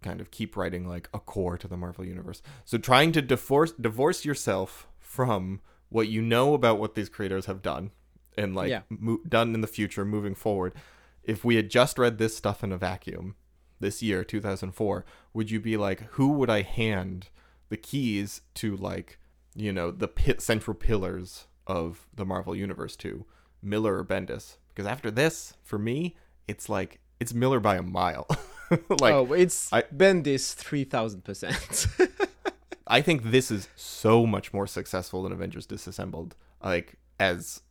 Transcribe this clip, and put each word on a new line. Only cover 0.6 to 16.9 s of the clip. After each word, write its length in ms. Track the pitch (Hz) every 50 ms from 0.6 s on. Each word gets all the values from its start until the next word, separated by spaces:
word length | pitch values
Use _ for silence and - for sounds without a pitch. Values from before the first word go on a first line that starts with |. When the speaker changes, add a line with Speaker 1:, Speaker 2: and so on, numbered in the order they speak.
| 92 90 90 90 90
Speaker 1:
like, 220 | 90 87 87 85 - -
a 60 | 92
core 400 | - - - 104 92 90 87 87
to 80 | -
the 100 | 92 90
Marvel 280 | 90 87 87 87 - 95
universe. 360 | 90 90 90 87 87 90 - - - - - -
So 140 | - - 113
trying 320 | 110 - 131 127 151 165 156
to 100 | 151 135
divorce, 500 | 123 135 123 - - 135 143 160 160 165
divorce 520 | - 117 117 107 113 135 160 185 - -
yourself 600 | 147 143 - - - 101 92 95 - - - - - - -
from 600 | - - - - 127 123 110 98 92 92 95 98 - - _ _ _ _
what 180 | - 113 113 113
you 140 | 110 110 113
know 320 | 113 117 120 127 143 151
about 240 | 143 123 117 113 104
what 160 | 107 107 -
these 140 | - 101 92
creators 380 | - - 107 95 95 95 92
have 160 | - 95 98 98
done 280 | 92 76 64 90 110 - _ _ _ _ _ _ _ _
and, 180 | - 104 98 95
like, 160 | 95 92 95
Speaker 2:
Yeah. 120 | 127 101 - -
Speaker 1:
mo-, 320 | 110 107 101 113 117 113 - 170
done 260 | 123 113 117 117 113
in 60 | 113
the 60 | 110
future, 380 | 107 - - 107 95 - - 98
moving 300 | 101 107 107 101 104 95
forward. 400 | - - 113 104 98 92 92 - - - - - _ _ _ _ _ -
If 200 | - 110 104 -
we 120 | 120 117
had 140 | 113 104 98
just 280 | - 123 123 143 - -
read 200 | 123 120 113 104
this 180 | 113 110 110
stuff 260 | - - 107 101 - -
in 100 | 101 95
a 60 | 90
vacuum, 580 | 92 92 92 92 - - - 85 87 92 95 - _ _ _ _ _ _ _ -
this 220 | - 101 - - -
year, 220 | 110 98 92 90
two 160 | - - 107
thousand 320 | 101 107 95 95 - 92 92
four, 320 | - 110 104 92 92 - - - - _ _ -
would 180 | 110 110 104 110
you 80 | 110
be 160 | 104 113 110
like, 240 | 107 104 98 95 - - - -
"Who 180 | - 135 139 147
would 180 | 147 131 113
I 120 | 110 107 95
hand 680 | - - - 113 110